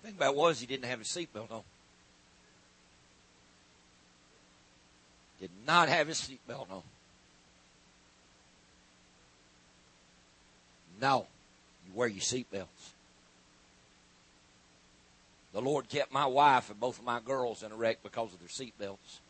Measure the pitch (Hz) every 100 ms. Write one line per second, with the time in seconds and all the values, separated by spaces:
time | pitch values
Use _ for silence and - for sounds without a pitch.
0 | 117 98 139 139 165 139 120 135 123 123
1 | 107 175 170 107 110 110 - - - -
2 | - - _ - - - _ _ _ -
3 | - - _ _ - - - - - _
4 | - _ - - - - - - - -
5 | - - - - 95 92 123 170 160 170
6 | 151 156 - 131 - 123 113 95 - -
7 | - - _ - _ _ _ _ - -
8 | - _ - - - _ _ _ _ _
9 | - - - _ - - - - - _
10 | - - - _ - - _ - - 92
11 | 131 135 98 - - - _ _ 90 95
12 | 120 98 - 127 117 98 90 - - -
13 | _ - - - _ - _ - _ _
14 | _ _ _ - _ - _ - - -
15 | _ - _ _ - 98 127 143 123 147
16 | 135 139 143 131 147 131 - 104 120 117
17 | 123 120 113 135 123 104 107 110 113 113
18 | 104 123 113 90 87 - 131 - 101 98
19 | - -